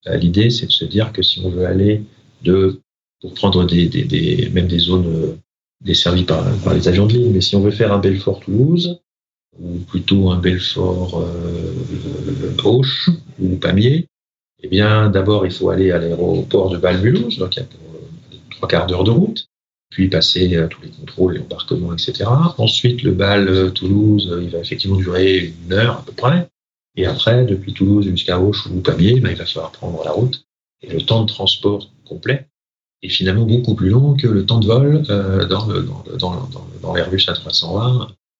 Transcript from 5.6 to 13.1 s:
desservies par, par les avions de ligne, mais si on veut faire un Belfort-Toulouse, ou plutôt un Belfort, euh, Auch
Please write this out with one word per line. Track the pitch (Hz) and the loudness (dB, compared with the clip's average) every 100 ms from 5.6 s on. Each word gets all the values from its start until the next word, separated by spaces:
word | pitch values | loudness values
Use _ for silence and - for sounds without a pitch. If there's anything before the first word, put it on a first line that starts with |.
| _ _ | _ _
desservies | 95 82 87 90 | -2 0 2 0
par, | 90 80 - 117 | 0 0 0 -2
par | 92 | 0
les | - 85 | 0 2
avions | 90 107 | 2 4
de | |
ligne, | 120 120 | 4 2
mais | 95 | 2
si | 92 98 | 2 2
on | |
veut | 101 | 0
faire | 101 110 | 2 0
un | 101 | 2
Belfort-Toulouse, | 98 95 101 95 - 104 139 175 175 175 _ _ _ _ _ _ | 2 0 -2 -6 -4 2 2 2 0 -6 _ _ _ _ _ _
ou | 87 87 | -10 -10
plutôt | 90 92 - 98 95 | -6 -6 0 2 4
un | 90 | 2
Belfort, | 90 90 - - 90 90 90 85 | 2 0 -2 -2 -2 -2 -4 -4
euh, | 85 85 85 85 87 - - - - - - 135 - - | -6 -6 -6 -6 -6 -6 -8 -8 -8 -8 -8 -6 -6 -2
Auch | - 123 135 - - | 0 2 0 0 -2